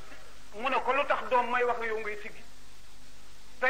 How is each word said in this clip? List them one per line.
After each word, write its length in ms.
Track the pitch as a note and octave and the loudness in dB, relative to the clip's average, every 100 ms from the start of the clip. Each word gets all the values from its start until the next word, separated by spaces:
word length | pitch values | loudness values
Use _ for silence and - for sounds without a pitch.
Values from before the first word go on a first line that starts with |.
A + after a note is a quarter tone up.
| - - - - - G#3 | -6 -6 -6 -6 -6 -2
Mu 60 | B3+ | 2
ne 120 | C4 | 2
ko 80 | - | 4
lu 120 | C4+ - | 4 4
tax 180 | C#4 - | 2 4
doom 200 | B3+ A#3 | 4 4
may 140 | B3 | 4
wax 160 | B3 A3+ A3+ | 4 2 0
yow 140 | A3 | -2
ngay 200 | G#3+ G#3+ | -2 -4
siggi? 220 | A3+ - - - - - - - - - - - - - | -6 -6 -6 -6 -6 -6 -6 -6 -4 -4 -4 -6 -6 0
Te 60 | B3+ | 4